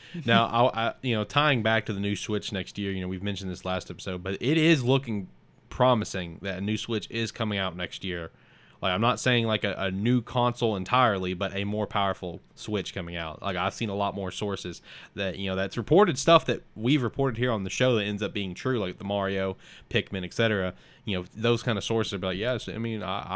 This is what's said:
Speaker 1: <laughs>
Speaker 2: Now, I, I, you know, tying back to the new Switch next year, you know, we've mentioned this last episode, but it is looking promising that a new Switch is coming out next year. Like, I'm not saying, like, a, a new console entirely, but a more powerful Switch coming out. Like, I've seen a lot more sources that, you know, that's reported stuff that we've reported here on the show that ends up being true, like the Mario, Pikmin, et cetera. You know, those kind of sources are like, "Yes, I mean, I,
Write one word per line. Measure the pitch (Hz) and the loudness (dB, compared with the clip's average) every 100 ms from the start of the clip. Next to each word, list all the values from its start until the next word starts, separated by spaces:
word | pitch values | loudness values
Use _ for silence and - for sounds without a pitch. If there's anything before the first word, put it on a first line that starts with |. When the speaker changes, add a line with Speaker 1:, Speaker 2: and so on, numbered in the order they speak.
| - | -12
Speaker 1:
<laughs> | 175 131 | -6 4
Speaker 2:
Now, | 117 107 | 4 4
I, | 117 123 113 113 | 4 4 2 -2
I, | - | -2
you | 127 110 | -2 0
know, | |
tying | 104 143 151 131 | 2 2 4 4
back | 110 113 107 | 4 2 0
to | |
the | 98 | -2
new | 101 101 | -2 -2
Switch | - 104 - | -2 -4 -2
next | 98 90 - | -6 -6 -6
year, | 101 | -4
you | 95 | -4
know, | 92 | -4
we've | 92 | -4
mentioned | 101 92 95 | -4 -4 -6
this | 87 95 | -6 -4
last | 92 - | -4 -6
episode, | 85 - 92 | -10 -8 -6
but | 92 98 | -6 -2
it | 123 160 | 0 4
is | 156 156 | 4 4
looking | 120 135 135 104 92 - _ _ _ | 4 2 2 -4 -6 -14 _ _ _
promising | - 131 120 98 95 87 82 | 2 4 4 2 -4 -6 -6
that | 95 95 | -8 -4
a | |
new | 101 110 | -2 -2
Switch | - 110 - | -2 -4 -4
is | 113 113 | -4 -4
coming | - 110 101 | -4 -2 0
out | 95 87 | -2 -4
next | 87 - | -8 -6
year. | 95 87 82 - _ - - - | -6 -6 -8 -12 _ -20 -20 -4
Like, | 98 | 0
I'm | 92 | 2
not | 117 104 | 2 2
saying, | 131 120 113 | 2 2 2
like, | 110 101 | 0 0
a, | - | -2
a | 95 | -2
new | 95 110 123 | 0 2 2
console | 113 123 120 117 117 101 | 2 0 0 2 0 0
entirely, | 92 127 120 98 92 | 0 4 4 2 -2
but | 90 98 95 | -2 -2 -2
a | 101 | -2
more | 107 101 | -2 -2
powerful | 104 98 95 90 87 - - | 0 0 0 -6 -10 -14 -14
Switch | - 104 90 | -4 -4 -4
coming | 101 85 87 | -8 -8 -6
out. | 80 - | -8 -6
Like, | 98 90 | -4 0
I've | 95 | -2
seen | - 110 | -2 -4
a | 101 | 0
lot | 101 98 | 0 -2
more | 95 | -6
sources | - 104 98 90 85 - - - - | -4 -4 -4 -6 -10 -16 -20 -16 -6
that, | 98 80 | -6 -4
you | 95 | -2
know, | 95 | -2
that's | 95 - | -2 -4
reported | 107 170 208 139 | 4 6 6 4
stuff | - 165 - | 6 6 6
that | 120 - - | -2 -4 -4
we've | 113 147 | 2 2
reported | 120 - 135 113 | 2 0 -2 0
here | 123 | 0
on | 110 95 | 0 -4
the | |
show | - 127 113 | 0 2 4
that | 104 | 0
ends | 101 | -2
up | 101 | -2
being | 101 98 87 | -2 -4 -4
true, | 131 123 | -2 -2
like | 92 87 | -2 -4
the | |
Mario, | 98 101 98 98 95 92 - - - | -2 0 0 0 -2 -4 -12 -20 -2
Pikmin, | 110 - 98 | -2 -2 -6
et | 90 | -6
cetera. | - 113 101 92 - - - - | 0 2 2 0 -4 -18 -14 -4
You | 92 | -4
know, | 90 104 | -4 -2
those | 117 117 | 2 2
kind | - 101 | 0 -2
of | |
sources | - 113 107 | 0 0 0
are | 98 | -2
like, | 92 92 | -2 -2
"Yes, | 113 120 - | -2 -2 -4
I | 104 | -6
mean, | 113 110 | -4 -4
I, | 92 98 - | -4 -6 -4